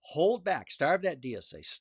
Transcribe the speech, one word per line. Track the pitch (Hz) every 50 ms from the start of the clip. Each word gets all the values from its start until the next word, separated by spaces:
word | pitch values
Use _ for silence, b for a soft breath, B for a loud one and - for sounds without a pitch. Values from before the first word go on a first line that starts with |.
Hold | _ - - 147 170 202 240 220 180
back, | 202 180 127 95 -
starve | - - 143 147 180 190
that | 185 185 160 131
D | 123 127 113
S | 98 - -
A, | - 76
s-, | 78 - - -